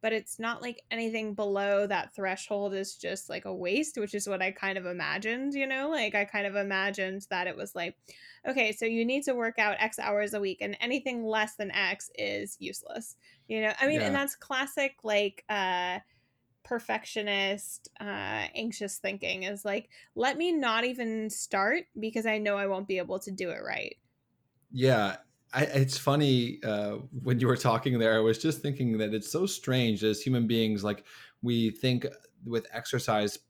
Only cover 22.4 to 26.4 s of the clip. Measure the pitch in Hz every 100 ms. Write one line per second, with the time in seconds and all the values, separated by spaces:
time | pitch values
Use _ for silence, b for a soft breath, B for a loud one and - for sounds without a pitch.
22.4 | 208 202 196 190 196 190 175 185 185 190
23.4 | 180 165 52 - 101 - _ _ _ _
24.4 | _ _ _ 127 131 123 101 - - _
25.4 | _ 127 147 139 135 - - 143 147 127